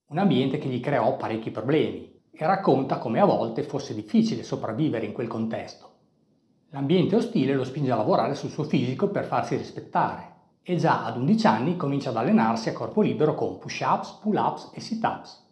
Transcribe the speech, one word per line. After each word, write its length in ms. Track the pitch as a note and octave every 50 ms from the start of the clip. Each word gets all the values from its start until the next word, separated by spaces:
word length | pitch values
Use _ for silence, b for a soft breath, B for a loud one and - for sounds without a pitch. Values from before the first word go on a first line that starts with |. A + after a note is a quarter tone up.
| _ -
Un 100 | C#3+ E3+
ambiente 380 | G3+ F#3+ C3+ B2 C3+ C3+ C#3+
che 120 | - - C3+
gli 120 | B2 A#2+
creò 360 | - D3 C#3 B2 A2 B2 - -
parecchi 320 | - G#2+ A2+ A2+ A2+ -
problemi, 680 | - A2 A2 B2+ D#3 D3 A2+ - - - - - - _ _ _
e 140 | - - D3+
racconta 500 | E3 F#3+ F#3+ - - C3+ C3+ C3 - -
come 240 | - - A#2 A2+ D#3
a 60 | G3+
volte 360 | F3 A2+ G#2 A2+ A2+ - D3
fosse 320 | - - - B2+ - - G#2+
difficile 480 | G#2+ G#2+ - - A3 - A3 C3 -
sopravvivere 600 | - - C3+ - - A2 A2 B2 D#3 C3+ A#2 A2+ -
in 80 | G#2
quel 160 | G2+ - A#2+ A2+
contesto. 640 | A#2 A2+ A2+ A2+ A2+ G#2+ - - - - - - _ _ _ _ _ _ _ _ _ _ _ _ _ _ _ _
L'ambiente 440 | - C#3 C#3 C#3 F3+ F#3 D#3 - F#3+
ostile 380 | A3 - - - - C3 C3
lo 120 | C#3 C3+ B2+
spinge 260 | - - D#3 C#3+ B2+
a 60 | B2
lavorare 380 | A2 G#2+ D3+ F#3+ D3 A2+ C#3+ C#3+
sul 160 | - - A#2+
suo 140 | - - D3+
fisico 440 | - - D3 F3 - C3+ - - -
per 180 | - C#3 -
farsi 280 | - C3+ A#2+ - - C#3+
rispettare, 760 | A#2 - - - - - - - F3+ C#3+ G#2 - - - - - _ _ _ _ _
e 140 | _ - F3+
già 280 | D#3 D3+ D3+ B2+ - -
ad 140 | - B2 A#2+
undici 280 | B2+ D#3 A3 A3 -
anni 300 | F#3+ A2 A2 B2 E3 E3+
comincia 320 | - D3+ C#3 C#3 C#3 - C3+
ad 80 | A#2
allenarsi 540 | A#2 B2 E3+ A3 - - A2+ A#2 - - D#3+
a 20 |
corpo 300 | - - A#2+ - - G#3+
libero 320 | G3+ C3+ E2+ - D3+ D3 -
con 240 | - A#2 F#2+ F#2 -
push-ups, 600 | - - - - C#3 C3 F3+ - - - - -
pull-ups 480 | - G#3+ F#3+ C3 A2+ D3 D#3+ - - -
e 80 | - -
sit-ups, 640 | - - - A2+ - B2 - - - - - - _ _